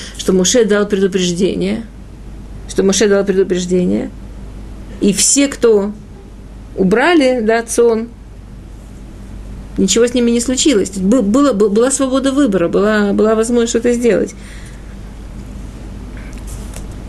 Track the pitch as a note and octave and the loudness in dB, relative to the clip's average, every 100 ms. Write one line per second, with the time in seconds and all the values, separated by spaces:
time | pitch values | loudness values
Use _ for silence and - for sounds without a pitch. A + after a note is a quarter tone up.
0 | - - - F#3 F#3 B3+ G#3 G#3 G3+ G3 | -14 -8 2 2 4 4 4 4 2 2
1 | G3 F#3+ F3+ F3 F3 F3+ F#3 A3 A3+ - | 2 2 0 0 0 0 -2 -4 -8 -14
2 | - - - - - - - - F#3+ F#3+ | -18 -16 -16 -14 -14 -14 -8 0 2 4
3 | G#3+ G3+ G3 F#3 F#3+ F#3 F3+ F#3 F3+ G#3+ | 4 4 2 2 2 0 0 0 2 0
4 | C4 - - - - - - - - - | -4 -10 -14 -14 -14 -14 -14 -14 -14 -2
5 | G3+ G3 - C#4 C#4 - A#3 G#3 G3+ G#3 | 0 2 2 2 2 2 4 4 2 -6
6 | - - - - - - - - F#3 A3 | -14 -18 -18 -18 -18 -16 -10 0 2 4
7 | D4+ E4+ C4 B3+ G#3+ A#3 A3+ - A#3+ A3 | 4 6 4 2 2 0 0 4 4 4
8 | A#3 - - - - - - - - - | -2 -12 -18 -18 -18 -18 -18 -18 -18 -18
9 | - - - - - - - - G3 A3+ | -16 -16 -14 -14 -14 -14 -8 0 2 4
10 | A#3 B3 A#3+ A#3 A#3+ B3+ E4 G#3+ F#3+ F#3+ | 4 4 2 2 0 2 4 4 2 0
11 | F#3 C4 G3+ B3 C#4+ G3+ G#3+ G#3 B3+ C4+ | 2 2 4 4 4 4 2 4 2 2
12 | C4+ C4 C4+ C4+ C#4 F#3+ E3+ F#3 G#3 G#3+ | 0 0 0 2 2 2 2 2 2 2
13 | G3+ G3+ G#3+ A3 A3+ A#3+ A#3 A#3 A#3+ A#3+ | 2 2 2 2 2 2 2 0 2 2
14 | A#3+ F3+ - - - - - - - - | 2 2 0 -8 -16 -16 -16 -16 -16 -14
15 | - - - - - - - - - - | -14 -14 -14 -14 -12 -12 -12 -12 -12 -12
16 | - - - - - - - - - - | -12 -12 -12 -12 -10 -10 -10 -10 -12 -12